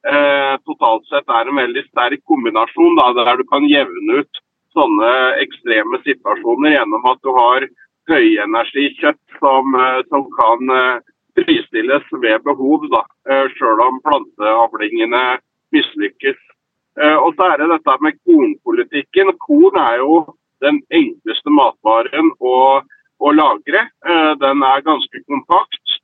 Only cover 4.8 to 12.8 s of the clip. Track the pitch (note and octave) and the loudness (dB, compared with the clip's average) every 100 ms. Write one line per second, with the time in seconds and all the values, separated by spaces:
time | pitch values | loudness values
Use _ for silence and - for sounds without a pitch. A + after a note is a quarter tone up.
4.8 | C3 G#2 A2+ B2+ B2+ A2+ - - B2 A2 | 0 2 2 2 0 -2 -6 -8 -4 -4
5.8 | A2 B2+ D3+ C3 G2+ G2+ A2+ B2 D3+ D3 | -2 -6 -6 -6 -4 -4 -2 -2 0 0
6.8 | G#2+ A2 B2+ B2+ C3+ B2+ A#2+ C3 C3+ _ | -2 -2 -2 -2 -2 2 2 2 -2 _
7.8 | _ _ - D#3 A2 G#2+ G#2 A2 - C#3 | _ _ -2 2 2 2 -2 -4 -4 -4
8.8 | C#3 - D3 D3+ _ - C#3+ C3+ C3+ C3 | -4 -2 -4 -4 _ -2 2 2 2 0
9.8 | B2+ C3 - C#3+ C3+ - A2+ A#2 C3 C3 | 0 -2 -2 -4 -4 0 2 2 0 0
10.8 | B2+ B2 _ _ _ - A#2+ D3+ - A2+ | 0 -4 _ _ _ -4 0 -2 -2 -4
11.8 | A#2 C#3+ - C#3 A#2+ A2 C3+ C3+ C3 D#3 | -2 -2 -2 -4 0 0 -2 -2 0 -2